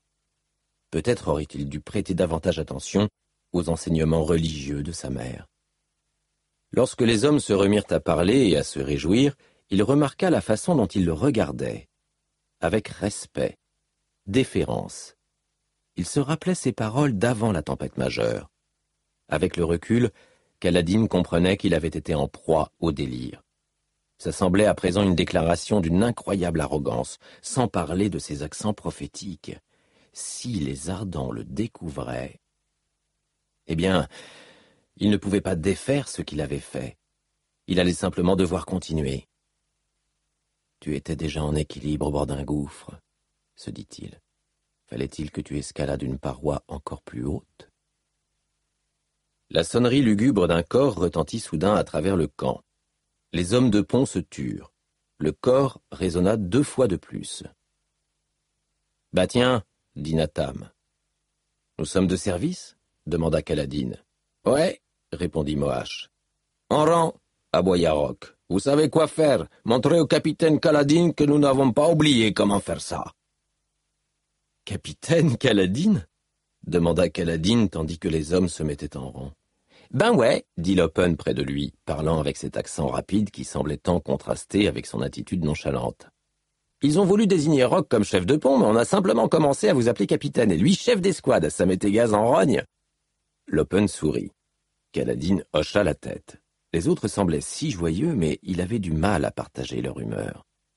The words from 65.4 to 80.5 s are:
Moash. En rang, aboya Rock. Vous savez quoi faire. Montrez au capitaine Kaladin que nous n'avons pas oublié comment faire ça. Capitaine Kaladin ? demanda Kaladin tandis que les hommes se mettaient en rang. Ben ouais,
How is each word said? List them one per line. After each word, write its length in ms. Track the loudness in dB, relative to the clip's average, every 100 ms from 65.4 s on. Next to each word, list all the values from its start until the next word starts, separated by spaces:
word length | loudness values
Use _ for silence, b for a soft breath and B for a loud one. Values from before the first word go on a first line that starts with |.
| -2 -2
Moash. 540 | -2 -2 -6 -12 -18 _ _ _ _ _ -2
En 160 | 2 4
rang, 300 | 4 2 -4 _ _ _
aboya 420 | 0 2 4 4
Rock. 420 | 2 0 -4 -16 _ -4
Vous 100 | -2
savez 300 | 2 2 4
quoi 180 | 2 0
faire. 400 | 2 2 2 0 b 0
Montrez 340 | 2 4 4
au 80 | 4
capitaine 520 | 2 0 2 2 4
Kaladin 520 | 4 4 6 4 4
que 120 | 2
nous 160 | 4 4
n'avons 340 | 4 4 4
pas 160 | 4 4
oublié 440 | 4 4 4 2
comment 260 | 2 2 2
faire 220 | -2 -8
ça. 320 | -6 -10 -10 -16 _ _ _ _ _ _ _ _ _ _ _ _ _ _ -10
Capitaine 720 | -10 -10 -12 0 2 2 2
Kaladin ? 680 | 2 2 2 2 2 0 -2 _ _ _ _ _ -2
demanda 440 | 0 2 2 0
Kaladin 580 | 0 -2 0 2 2 2
tandis 320 | -2 -6 -4
que 80 | -2
les 260 | -2 0
hommes 160 | 0 0
se 140 | -2
mettaient 340 | -6 -6 -8 -10
en 120 | -12
rang. 220 | -12 -14 -16 _ _ b b b
Ben 220 | 0 4
ouais, 320 | 6 4 2 -2